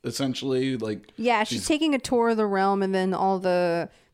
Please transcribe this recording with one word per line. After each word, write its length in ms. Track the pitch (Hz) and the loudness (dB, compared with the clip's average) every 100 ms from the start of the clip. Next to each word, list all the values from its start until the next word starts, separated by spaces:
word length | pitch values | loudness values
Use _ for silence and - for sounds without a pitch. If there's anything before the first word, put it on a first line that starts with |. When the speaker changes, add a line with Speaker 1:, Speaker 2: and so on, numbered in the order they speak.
Speaker 1:
essentially. 720 | 127 117 135 123 135 131 135 127 | -8 -4 -4 -4 -2 0 0 -2
Like, 340 | 110 107 - - | -4 -6 -10 -4
Speaker 2:
Yeah, 260 | 226 226 | 0 0
she's 160 | 214 233 | 0 -4
Speaker 1:
she's 80 | - | 0
Speaker 2:
taking 260 | 302 320 | 0 2
a 60 | 277 | 0
tour 300 | - 247 233 | 0 2 2
of 80 | 226 | 2
the 80 | 208 | 0
realm, 340 | 196 196 196 | 2 2 2
and 120 | 190 190 | 0 0
then 180 | 185 | 0
all 240 | 185 190 190 | 0 0 0
the, 500 | 185 180 175 170 160 - _ | 2 2 2 0 -4 -10 _